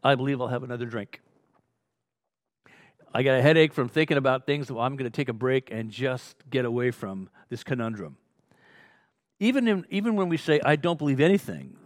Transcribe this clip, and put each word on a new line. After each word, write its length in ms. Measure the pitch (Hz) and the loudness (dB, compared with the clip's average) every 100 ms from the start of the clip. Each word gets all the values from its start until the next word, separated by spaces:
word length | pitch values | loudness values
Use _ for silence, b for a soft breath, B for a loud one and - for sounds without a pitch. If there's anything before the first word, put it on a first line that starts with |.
I 120 | 135 | 0
believe 260 | 131 135 131 | 2 0 -2
I'll 80 | 120 | -4
have 140 | 123 | -6
another 240 | 127 120 120 | -6 -8 -6
drink. 340 | 113 101 - _ _ _ _ _ _ _ _ _ _ _ _ _ _ B B B _ _ | -8 -10 -14 _ _ _ _ _ _ _ _ _ _ _ _ _ _ B B B _ _
I 100 | 117 | 0
got 160 | 135 131 | 2 6
a 40 | |
headache 300 | 143 160 156 | 6 6 4
from 160 | 151 123 | 2 -2
thinking 280 | 151 156 143 | 0 2 2
about 260 | 131 131 - | 2 0 -2
things, 240 | 143 139 | -4 -4
well, 140 | 117 | -4
I'm 120 | 123 135 | -4 -4
gonna 140 | 123 | -6
take 180 | 147 131 | -4 -4
a 60 | |
break 360 | 110 127 131 - | -2 0 0 -2
and 200 | 113 110 | -8 -8
just 460 | 104 131 127 - - 131 | -6 -4 -4 -10 -20 -6
get 160 | 131 | -4
away 260 | 120 120 123 | -2 -2 -2
from 380 | - 101 95 95 b _ | -4 -8 -10 -12 b _
this 120 | 120 | -12
conundrum." 540 | - 127 113 104 78 67 _ _ _ b b b b b b _ _ - | -6 -4 -4 -8 -12 -16 _ _ _ b b b b b b _ _ -2
Even 280 | 214 262 233 | 0 2 2
in, 180 | 196 - | 0 -2
even 260 | 190 226 208 | -4 0 0
when 120 | 180 | 0
we 80 | 165 | -2
say, 240 | - 147 | 2 2
"I 120 | 139 151 | 4 2
don't 220 | 170 160 | 0 -2
believe 220 | 147 135 | 0 4
anything," 560 | 160 202 - 78 67 - | 4 4 0 -12 -14 -20